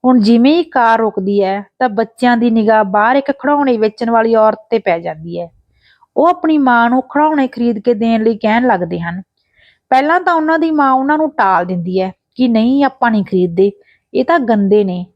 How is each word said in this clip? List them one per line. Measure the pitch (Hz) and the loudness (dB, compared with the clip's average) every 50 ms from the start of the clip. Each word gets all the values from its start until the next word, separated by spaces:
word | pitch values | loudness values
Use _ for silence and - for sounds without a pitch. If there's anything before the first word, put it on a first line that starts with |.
| - | 2
ਹੁਣ | 254 254 247 | 2 2 4
ਜਿਵੇਂ | 208 208 233 233 240 277 311 | 4 4 2 4 4 2 2
ਹੀ | 349 339 | 2 0
ਕਾਰ | 339 - 269 233 226 226 226 | -2 -2 0 2 2 2 2
ਰੁਕਦੀ | 226 214 214 - 190 196 202 202 196 | 0 -2 -4 -4 -4 -2 0 0 0
ਹੈ | 185 196 202 202 _ _ _ | -2 -4 -6 -8 _ _ _
ਤਾਂ | 254 247 | -4 -2
ਬੱਚਿਆਂ | 202 202 226 220 _ - - 247 240 | -2 -2 -4 -4 _ -2 0 0 2
ਦੀ | 233 233 240 | 2 0 0
ਨਿਗਾਹ | 226 226 214 214 220 214 214 | 0 2 2 2 2 2 2
ਬਾਹਰ | 190 190 208 208 233 254 | 0 0 0 2 2 0
ਇੱਕ | 277 277 285 | 0 -2 -2
ਖਿਡੌਣੇ | 277 277 - 277 294 285 285 269 247 | -8 -4 -2 -2 0 0 0 0 0
ਵੇਚਣ | 220 214 214 208 - 240 226 | 0 0 -2 -2 -4 -4 0
ਵਾਲੀ | 233 226 226 226 226 | 0 0 2 2 2
ਔਰਤ | 220 214 214 214 - - _ | 4 2 2 0 -2 -6 _
ਤੇ | - 226 | -4 -4
ਪੈ | - 196 170 170 | -2 -2 -4 -2
ਜਾਂਦੀ | 170 170 156 156 160 170 175 170 | -4 -10 -12 -10 -14 -12 -10 -10
ਹੈ। | 175 165 _ _ _ _ _ _ _ _ _ _ _ _ _ | -12 -12 _ _ _ _ _ _ _ _ _ _ _ _ _
ਉਹ | - 285 | 0 0
ਆਪਣੀ | 339 359 349 - 320 311 | 0 0 0 -2 0 0
ਮਾਂ | 302 277 262 240 233 233 233 | 2 2 2 2 2 2 2
ਨੂੰ | 247 262 254 | 0 -2 -2
ਖਿਡੌਣੇ | - - 285 302 311 311 294 269 | -2 -2 0 0 0 0 0 -2
ਖਰੀਦ | 247 - - 240 240 226 208 | -4 -4 -4 -2 -2 -2 -2
ਕੇ | - 247 240 | -2 -2 -2
ਦੇਣ | 202 226 226 226 226 214 | 0 0 -2 0 0 0
ਲਈ | 226 233 | -2 -2
ਕਹਿਣ | 208 - 214 214 233 247 | -2 -2 -2 0 0 0
ਲੱਗਦੇ | 254 214 180 180 165 180 175 | 0 0 0 -2 -6 -6 -8
ਹਨ। | 170 170 170 190 190 _ _ _ _ _ _ _ _ _ _ _ _ _ | -8 -8 -10 -12 -14 _ _ _ _ _ _ _ _ _ _ _ _ _
ਪਹਿਲਾਂ | 262 262 277 302 330 370 | 0 0 2 2 0 0
ਤਾਂ | 359 370 349 | 0 0 -2
ਉਹਨਾਂ | 320 311 311 320 330 | 0 0 0 0 0
ਦੀ | 330 320 | 0 0
ਮਾਂ | 320 294 277 269 | 0 0 2 2
ਉਹਨਾਂ | 262 262 269 277 302 | 2 0 0 0 0
ਨੂੰ | 302 311 294 | 0 -2 -2
ਟਾਲ | - - 220 190 190 175 180 | -2 -2 0 2 2 0 0
ਦਿੰਦੀ | 180 185 180 170 180 185 185 | -2 -4 -6 -4 -4 -2 -2
ਹੈ | 185 190 180 _ _ _ _ | -4 -4 -8 _ _ _ _
ਕਿ | - 254 | -2 0
"ਨਹੀਂ, | 254 233 220 220 240 269 277 285 | 0 2 2 2 2 2 2 0
ਆਪਾਂ | 269 277 _ - 233 | 0 -2 _ -2 0
ਨਹੀਂ | 220 214 190 | 0 0 -2
ਖਰੀਦਦੇ, | - - 185 185 175 170 180 190 202 196 _ _ _ _ _ _ _ - | -2 0 0 0 0 0 0 0 0 0 _ _ _ _ _ _ _ -4
ਇਹ | 254 262 | -4 0
ਤਾਂ | - 330 339 | 0 0 0
ਗੰਦੇ | 254 220 226 208 202 190 208 214 208 | 2 0 0 0 2 2 2 2 2
ਨੇ।" | 190 180 180 180 - _ | 0 -4 -8 -10 -12 _